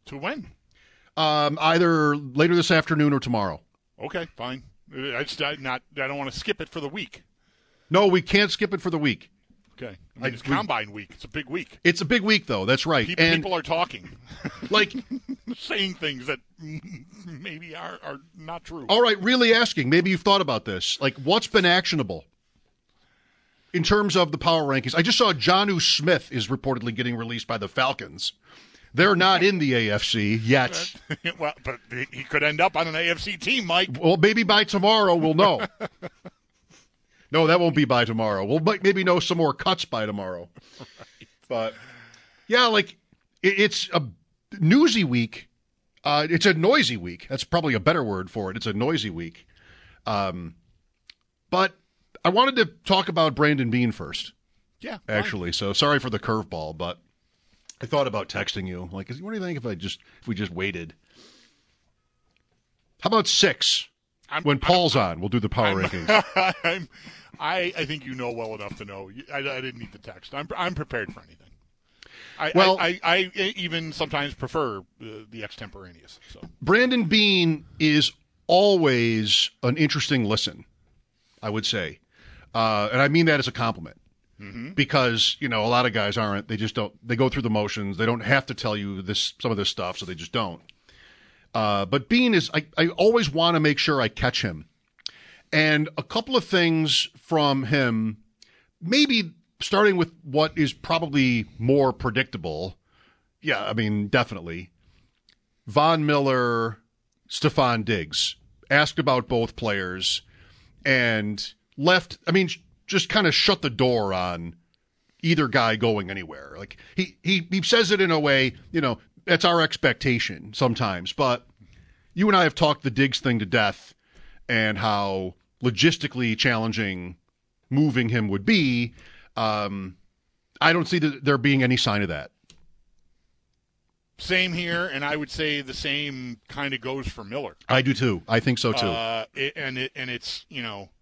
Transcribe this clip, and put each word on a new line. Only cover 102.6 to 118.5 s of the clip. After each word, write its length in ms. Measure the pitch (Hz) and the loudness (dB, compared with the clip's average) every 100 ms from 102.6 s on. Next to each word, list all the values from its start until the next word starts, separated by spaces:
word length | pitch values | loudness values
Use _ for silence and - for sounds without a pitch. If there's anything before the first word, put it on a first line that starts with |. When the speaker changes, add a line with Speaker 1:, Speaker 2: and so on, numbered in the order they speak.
| 92 - _ _ _ _ _ _ | -8 -10 _ _ _ _ _ _
Speaker 2:
Yeah, 240 | 151 113 | -4 -4
I 100 | 104 | -2
mean, 340 | 110 107 104 104 | -2 -2 -2 0
definitely. 640 | 127 117 95 85 85 90 _ _ _ _ _ _ _ _ _ - | 0 -2 -6 -10 -12 -14 _ _ _ _ _ _ _ _ _ -4
Von 400 | 110 151 165 147 | 2 4 2 2
Miller, 720 | 147 135 127 123 117 113 107 _ _ _ _ _ | 2 2 2 2 0 -2 -6 _ _ _ _ _
Stefon 560 | - 151 - 131 117 107 | -2 -2 2 2 2 0
Diggs, 500 | 104 78 - - - _ _ - | -2 -2 -4 -4 -6 _ _ -2
asked 260 | 143 147 - | 0 2 0
about 300 | 143 127 110 | 0 0 0
both 280 | 123 113 - | -2 -2 -4
players 680 | 113 101 92 92 92 - _ _ - - _ _ | -4 -2 -4 -4 -4 -4 _ _ -20 -20 _ _
and 720 | - 131 120 110 104 104 - - _ - | 0 2 2 0 -2 -6 -10 -14 _ -2
left, 400 | 143 185 170 - - | 2 2 0 -12 0
I 60 | |
mean, 160 | 180 185 | 2 0
j-, 160 | - _ _ _ | -4 _ _ _
just 200 | 196 - | -2 0
kinda 240 | 214 185 | 2 2
shut 300 | - - 190 | 2 2 2
the 80 | 143 | -2
door 420 | 110 127 120 101 | 0 2 2 0
on 440 | 92 90 87 85 - _ _ _ _ _ _ | -2 -2 -4 -8 -14 _ _ _ _ _ _
either 260 | 165 165 139 | 0 2 2
guy 280 | 131 113 110 | 2 2 2
going 340 | 113 107 92 | 2 0 -2
anywhere. 460 | 98 85 71 69 73 | -8 -10 -14 -16 -16
Like, 200 | 101 - - - | -16 -18 -12 -6
he, 220 | 185 - | -6 -4
he, 260 | 165 190 170 | 0 0 0
he 100 | 185 | -2
says 300 | - 233 196 | 2 4 4
it 100 | 202 | 2
in 80 | 190 | 4
a 100 | 160 | 2
way, 360 | 147 135 131 | 4 4 2